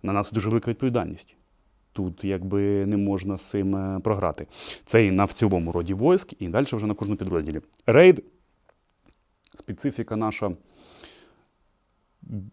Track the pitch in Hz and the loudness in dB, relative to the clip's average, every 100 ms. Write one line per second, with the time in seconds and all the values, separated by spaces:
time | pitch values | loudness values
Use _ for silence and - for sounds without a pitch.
0 | 98 101 101 110 104 113 117 113 131 120 | 0 -2 0 -2 0 0 0 -4 -2 -2
1 | 82 - - _ _ _ _ _ _ - | -4 -8 -18 _ _ _ _ _ _ -6
2 | 92 85 98 95 92 101 101 101 98 104 | -6 -6 -4 -4 -2 0 0 0 0 0
3 | 101 98 95 95 - 104 98 98 95 95 | 0 -2 -4 -8 -6 -4 -2 -2 -4 -4
4 | 110 101 90 76 78 - - - - 113 | -2 0 -2 -4 -12 -16 -16 -16 2 4
5 | 104 92 101 - 107 92 82 85 85 95 | 4 4 2 2 0 2 0 -4 -4 -2
6 | 135 185 - - 87 95 139 113 107 104 | 2 2 -2 -12 -4 -2 -2 -2 -4 -4
7 | 101 101 95 85 76 78 - - - 120 | -4 -4 -2 -4 -4 -8 -10 -6 4 8
8 | 180 175 - _ _ _ _ _ _ _ | 10 8 0 _ _ _ _ _ _ _
9 | _ _ _ _ _ - - 95 143 - | _ _ _ _ _ -20 -14 -6 -6 -6
10 | 113 110 110 107 104 85 _ _ - - | -6 -2 -2 -2 -4 -4 _ _ -20 -20
11 | - - - _ _ _ _ _ _ _ | -20 -20 -20 _ _ _ _ _ _ _
12 | _ _ - 107 98 | _ _ -12 -12 -12